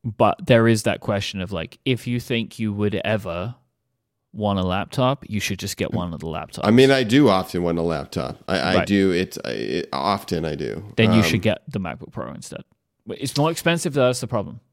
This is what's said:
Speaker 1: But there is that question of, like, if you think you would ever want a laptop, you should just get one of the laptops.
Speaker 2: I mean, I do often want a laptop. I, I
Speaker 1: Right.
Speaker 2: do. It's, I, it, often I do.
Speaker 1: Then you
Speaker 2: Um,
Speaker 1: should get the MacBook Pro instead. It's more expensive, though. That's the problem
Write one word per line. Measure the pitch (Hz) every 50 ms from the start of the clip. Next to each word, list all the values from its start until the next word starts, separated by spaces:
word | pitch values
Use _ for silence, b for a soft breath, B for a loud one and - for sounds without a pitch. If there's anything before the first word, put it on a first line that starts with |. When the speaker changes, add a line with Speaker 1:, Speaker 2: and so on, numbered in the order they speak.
| -
Speaker 1:
But | 120 104 - 117 104 - - -
there | - 123 117 113 113
is | 113 104 -
that | 113 95 -
question | - - 104 101 101 - - 98
of, | 92 92
like, | 98 82 82 - - _ _
if | 135 127 117 -
you | 123 120 120
think | - - 123 113 113 - - -
you | 113 107
would | 101 101 104 104 98 90 -
ever | 104 110 104 104 90 85 87 92 120 123 _ _ _ _ _ _ _ _ _ _ _ _ _ _ _
want | - 107 104 104 101 95
a |
laptop, | 92 92 90 98 - - - - 127 127 139 - - -
you | 107 101
should | - - 98 90
just | - 101 -
get | - 92 -
one | - - 90 87 82
of | 71
the | 76
laptops. | 82 78 82 - - - -
Speaker 2:
I | - 101
mean, | 113 123 135 135
I | 135 131
do | 127 101 117 143 147 113
often | 95 92 90 - - 90 87
want | 85 85 85
a |
laptop. | 82 85 82 71 - - - 85 67 - - - -
I, | - 95 90
I | 64 87 92
Speaker 1:
Right. | 92 92
Speaker 2:
do. | - 101 98 95 95
It's, | 90 87 92 92 - - -
I, | -
it, | 58 52 57 50 65 87 - -
often | - 67 69 98 101 104 - - 92 82 80
I | 78 78
do. | 73 - 58 50 - 104 107 -
Speaker 1:
Then | - 113 110
you | 110 110
Speaker 2:
Um, | 101
Speaker 1:
should | 82 80 90
get | 92 110 98 - _
the | - - 101
MacBook | 92 82 60 - - -
Pro | - 117 60 62
instead. | 69 - - - - - - _ _ _ _ _ _ _ _ 110
It's | - - - 131 -
more | 143 147 160
expensive, | 170 - - 170 170 165 - 170 131
though. | 139 127
That's | 127 123 -
the | - 110
problem | 123 107 101 - - 117 _ _